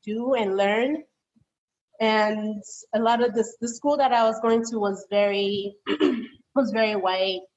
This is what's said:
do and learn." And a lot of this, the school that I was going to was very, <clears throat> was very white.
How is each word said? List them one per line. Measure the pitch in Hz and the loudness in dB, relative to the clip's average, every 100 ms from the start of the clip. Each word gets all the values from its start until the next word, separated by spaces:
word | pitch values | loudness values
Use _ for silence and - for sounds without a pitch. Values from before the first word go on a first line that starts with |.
do | - 220 240 254 | -6 -6 0 0
and | 208 190 | 0 2
learn." | 202 214 254 302 - _ _ _ _ _ _ _ _ _ | 2 2 0 -2 -8 _ _ _ _ _ _ _ _ _
And | 220 214 214 214 214 208 - - - | 0 2 0 -2 -4 -8 -12 -20 -4
a | 214 | 0
lot | 226 233 | 2 2
of | 240 226 | 0 0
this, | 220 - | -4 -4
the | 233 | -8
school | 233 285 294 | -4 -2 2
that | 269 | 2
I | 240 226 | 4 2
was | 220 | 2
going | 233 226 226 | 2 2 0
to | 226 | -2
was | 202 196 - | -2 -4 -2
very, | 202 202 202 196 202 202 202 - | 0 2 2 -2 -2 -6 -10 -6
<clears throat> | 302 - 240 240 - _ - | 0 0 0 -8 -16 _ -2
was | 254 | 0
very | 214 220 214 | 2 0 0
white. | 185 185 190 185 - | 0 0 0 -2 -8